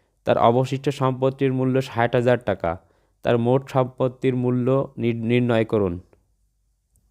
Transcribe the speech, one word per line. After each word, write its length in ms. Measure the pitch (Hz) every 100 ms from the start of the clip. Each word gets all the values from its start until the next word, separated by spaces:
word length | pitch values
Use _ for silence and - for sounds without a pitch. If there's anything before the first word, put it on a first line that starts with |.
| _ _
তার 140 | - 123
অবশিষ্ট 520 | 113 120 131 135 143
সম্পত্তির 640 | 135 131 127 131 139 139
মূল্য 280 | 131 127 127
ষাট 340 | 131 120 117 127
হাজার 220 | 120 120
টাকা। 380 | - 95 85 82 - _ _ _
তার 140 | - 117
মোট 340 | 117 131 135
সম্পত্তির 640 | 131 127 - 131 127 131 127
মূল্য 580 | 123 123 123 135 - -
নির-, 280 | 117 117 113
নির্ণয় 400 | 120 120 113 110
করুন। 340 | 110 98 87 - _ _ _ _ _ _ _ _ _ _